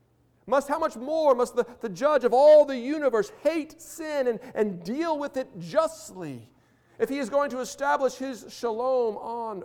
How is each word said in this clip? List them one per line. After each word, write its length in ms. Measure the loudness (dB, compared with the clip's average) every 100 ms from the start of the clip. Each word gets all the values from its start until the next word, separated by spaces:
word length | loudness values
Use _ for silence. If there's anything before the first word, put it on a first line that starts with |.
| _ _ _ _
Must, 240 | -2 0 0
how 120 | -2
much 160 | -2 -4
more 400 | -4 0 4 4
must 180 | 2
the, 100 | -2 -4 -4
the 60 | -10
judge 360 | -2 2 2
of 100 | 4
all 300 | 6 10 10
the 120 | 8 2
universe 540 | -4 0 0 2 0 -2
hate 360 | -2 -2 -6 -12
sin 460 | -18 -12 -6 -2 0
and, 140 | -2 -4 -2
and 260 | -2 -2
deal 340 | -8 -4 -2 -2
with 200 | -4 -6
it 120 | -8 -10
justly 880 | -4 0 0 -2 -16 -12 -12 -12 -16 _ _ _ _ -6
if 100 | -4
he 100 | -4
is 120 | -2
going 180 | -2 -2
to 100 | -4
establish 540 | -8 -4 -2 0 0
his 320 | -2 -10 -10 -14
shalom 680 | -8 -6 -2 0 0 0 -4
on 440 | -8 -8 -8 -10